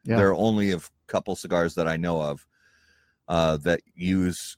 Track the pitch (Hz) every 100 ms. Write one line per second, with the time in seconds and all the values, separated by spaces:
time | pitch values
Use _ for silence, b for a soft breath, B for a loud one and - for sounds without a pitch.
0 | - 107 98 85 113 107 101 87 - _
1 | - 104 - 90 85 87 85 87 80 82
2 | 87 82 76 71 _ b b b b b
3 | b b - 85 80 78 82 85 - -
4 | 90 95 90 85 -